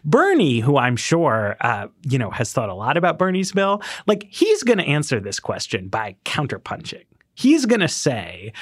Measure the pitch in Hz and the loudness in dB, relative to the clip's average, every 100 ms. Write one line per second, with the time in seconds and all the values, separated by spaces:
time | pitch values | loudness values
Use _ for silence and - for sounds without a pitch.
0 | 151 247 392 339 156 117 120 143 123 120 | 0 2 4 4 4 2 4 4 2 0
1 | - 165 151 110 101 - 117 104 104 _ | 0 2 2 2 0 -2 -2 -2 -6 _
2 | 127 131 101 101 107 135 107 92 113 165 | -2 -2 -2 -4 -2 -2 -4 -4 -2 0
3 | 175 160 185 185 190 196 196 202 - - | 0 0 0 0 -2 0 0 -2 -6 -6
4 | - 208 - - 427 415 247 202 139 147 | -2 -2 -2 0 2 4 4 2 2 -2
5 | 147 113 98 - - 92 - 107 95 110 | 0 -4 -4 -8 -6 -6 -4 -6 -4 -6
6 | 107 95 - - 139 101 - - - - | -6 -8 -6 -4 -4 -6 -10 -10 -12 -16
7 | _ _ _ - 262 320 240 233 160 - | _ _ _ 0 4 4 4 2 2 0
8 | 151 113 87 87 104 - | -2 -2 -8 -12 -14 -16